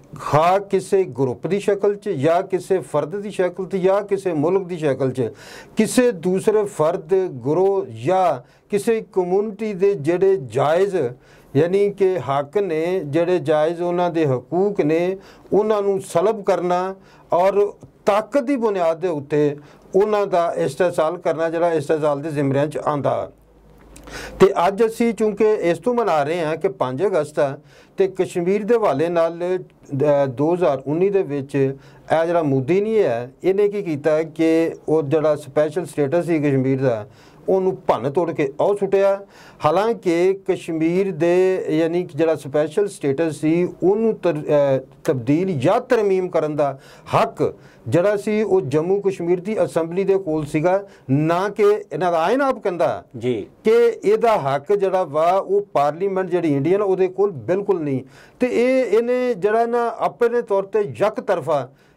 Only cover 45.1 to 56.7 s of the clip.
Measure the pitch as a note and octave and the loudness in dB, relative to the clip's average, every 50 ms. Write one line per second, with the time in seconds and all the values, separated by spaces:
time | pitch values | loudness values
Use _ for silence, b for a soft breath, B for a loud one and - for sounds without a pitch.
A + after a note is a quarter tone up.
45.1 | D#3 B2+ A2+ B2 C#3+ D#3+ F#3 F#3+ F3+ C3+ A2+ E3 G3+ B3 B3 - B3+ A#3 G#3+ G3+ | -2 -2 0 0 0 2 2 0 -2 0 0 2 2 2 2 0 0 2 2 2
46.1 | F#3+ F#3 F#3 F3+ F3+ E3 D#3 D3+ D3+ D3 D3 C#3 C3 C3+ B B B B B - | 0 0 0 0 -2 -2 -2 0 -2 -2 -2 -2 -2 -6 B B B B B -2
47.1 | - D#3 A3 A3 - - C#3+ G2+ - B B B B B B A#2 A2+ E3+ F3 G#3 | 0 2 2 0 0 -2 -4 -4 -4 B B B B B B 0 0 2 2 2
48.1 | G#3+ G3+ G3+ A3 G#3 G#3+ A3 G3 F#3+ F#3+ E3 C3 C3 D#3 D#3+ F3+ G3 G3+ G3 G3 | 0 0 -2 -2 0 0 0 2 0 0 0 0 -2 -2 0 0 0 0 0 -2
49.1 | F#3 - F3 E3+ F3+ F#3 E3+ G#3 A3 - F3 D3+ - E3+ E3 E3 E3+ F#3 G3 F#3 | -4 -2 -2 -2 -2 -2 -2 -6 -2 -2 -2 0 0 -2 -2 -2 -2 -2 0 2
50.1 | G3 G3 G3 D#3+ D#3 D#3 D3+ C3+ - D#3 D3+ F3+ F#3 G3 G3+ G3 B B B - | 0 0 0 -2 -4 -4 -4 -4 -4 0 0 2 0 0 -2 -6 B B B 0
51.1 | C3+ C#3+ D#3 D#3+ E3+ F3 F#3+ G#3 G3 A3 G#3 G3+ G#3 G#3 G#3 - - D3+ F3+ F3+ | 0 2 2 2 0 0 0 -2 0 2 2 2 2 2 -2 -8 -6 -2 -2 0
52.1 | F3 D#3+ D#3+ F3+ A#3 C4+ C#4+ C4+ C4 A3 - G3+ F3+ E3 E3+ C#3 A2 F#2 - _ | 0 2 2 2 0 0 0 0 -2 -2 -4 -6 -2 0 0 0 0 -4 -8 _
53.1 | - A#2+ G#2+ B2+ B2 G#2 F2 - - _ _ G#3+ A3+ A#3 A#3+ A#3 A3 - - F#3 | -14 -6 -4 -4 -2 -4 -6 -10 -16 _ _ 4 4 6 4 4 2 0 0 2
54.1 | G#3+ G#3 A3 A#3 A3 F3+ C#3 C3+ C3+ C#3+ C#3 - G#3 G3+ G3 F#3+ F3+ F#3 F#3 D3+ | 2 4 4 2 2 2 0 -2 -2 -2 0 0 0 2 2 0 0 0 -2 -2
55.1 | C3+ D3+ D#3+ F3 F#3 G3 - D#3+ F#3+ G3+ G3+ G3 _ D3+ C#3+ D3 D3 E3 F#3+ G3 | -2 0 2 2 2 0 0 0 -2 -2 -2 0 _ 0 0 0 0 -2 -4 -2
56.1 | F#3+ F#3 F#3+ F3 E3+ F3+ E3+ D#3+ C#3+ C#3 C3+ D#3+ | -2 -2 -2 -2 -2 0 0 0 0 0 2 2